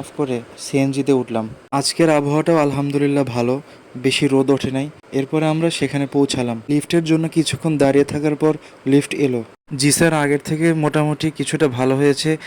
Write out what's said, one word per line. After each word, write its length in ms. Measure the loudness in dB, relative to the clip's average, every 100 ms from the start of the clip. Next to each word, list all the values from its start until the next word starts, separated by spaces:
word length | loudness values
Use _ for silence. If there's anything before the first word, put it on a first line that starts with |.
অফ 80 | -8 -6
করে 200 | -4 -4 -8 -16
সিএনজিতে 540 | -4 -2 0 0 2
উঠলাম। 340 | 0 0 -6 -6 -12 -6 -4
আজকের 300 | -2 0 2 2
আবহাওয়াটাও 400 | 2 0 2 2 2
আলহামদুলিল্লাহ 580 | 0 -2 0 0 0
ভালো, 300 | -2 -2 -2 -2 -6 -20 -18 -4
বেশি 200 | -2 0 2
রোদ 200 | 2 4
ওঠে 200 | 2 0
নাই। 160 | -4 -6 -12 -6
এরপরে 320 | -6 -2 0 0
আমরা 220 | 0 0 -2
সেখানে 280 | -2 -2 -2
পৌঁছালাম। 440 | 0 0 0 -4 -4 -2
লিফটের 360 | -2 0 -2
জন্য 200 | 2 0 0
কিছুক্ষণ 440 | -2 -2 -2 -2 2
দাঁড়িয়ে 240 | 4 4 2
থাকার 240 | 0 -2 0
পর 160 | 0 0 -8 -8 2
লিফট 280 | 2 2 -2 -2
এলো। 160 | -2 -6 -18 -12 -2
জিসার 360 | 0 2 2 2
আগের 200 | 0 -2 -2
থেকে 180 | 0 0 2
মোটামুটি 420 | 0 0 0 -2 -4 -4
কিছুটা 280 | -6 0 0
ভালো 260 | 2 0 2
হয়েছে। 340 | 2 2 -2 -4